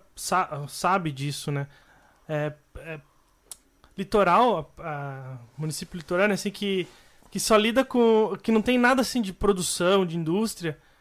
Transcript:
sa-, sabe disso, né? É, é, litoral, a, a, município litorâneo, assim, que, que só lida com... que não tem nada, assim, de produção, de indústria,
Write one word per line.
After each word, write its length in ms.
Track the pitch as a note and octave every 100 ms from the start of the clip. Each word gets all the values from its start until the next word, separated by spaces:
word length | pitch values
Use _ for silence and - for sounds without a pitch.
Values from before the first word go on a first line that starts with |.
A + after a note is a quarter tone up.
| _ -
sa-, 480 | - F#3+ F#3 C#3 C#3+
sabe 420 | - F3+ F#3+ D#3+
disso, 380 | C3 C#3+ C#3 -
né? 160 | C#3+ C#3+ - _ _ _ _ -
É, 240 | D3+ D3+ D3 _ -
é, 220 | D#3+ D#3 - _ _ _ - - _ _ _ -
litoral, 760 | G3 G#3+ F3+ F3+ B3 F3+ D3 -
a, 40 |
a, 540 | D#3 D3 C#3+ C3+ C3 B2+ A#2 -
município 400 | D#3 C#3+ - F3+
litorâneo, 380 | D3+ F3+ G#3
assim, 160 | F#3+ G#3
que, 360 | G3 G3+ F#3+ E3+ - _ _ _
que 80 | G3+
só 180 | - G#3+
lida 280 | A3 A#3
com... 520 | C4 B3 A3+ A3 G#3 F#3+
que 100 | -
não 100 | A3+
tem 160 | G#3+ B3+
nada, 220 | A#3+ C4+
assim, 200 | A#3 B3+
de 100 | F#3+
produção, 720 | F3 G3+ F#3+ E3+ - F3 G3
de 120 | F3+ E3
indústria, 600 | D#3+ F#3+ A3 - E3+ C#3+ _ _